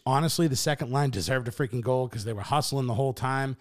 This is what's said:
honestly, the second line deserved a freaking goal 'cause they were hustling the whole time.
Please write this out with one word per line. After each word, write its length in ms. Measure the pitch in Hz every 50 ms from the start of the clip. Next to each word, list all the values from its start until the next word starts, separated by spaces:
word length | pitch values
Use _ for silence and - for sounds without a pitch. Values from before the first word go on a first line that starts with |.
| -
honestly, 400 | 127 131 139 160 156 - - 170
the 80 | 156 131
second 380 | - - 156 147 - 143 120
line 180 | 127 143 143 135
deserved 380 | 120 101 85 82 135 131 120 120
a 20 |
freaking 300 | 117 - 147 - - 123
goal 280 | 113 131 127 127 127 120
'cause 160 | - 117 101
they 80 | 113
were 100 | 110 101
hustling 440 | 98 - 143 151 147 - 143 139 131
the 80 | 123 123
whole 200 | - 135 135 123
time. 420 | - - 131 131 135 135 135 131 -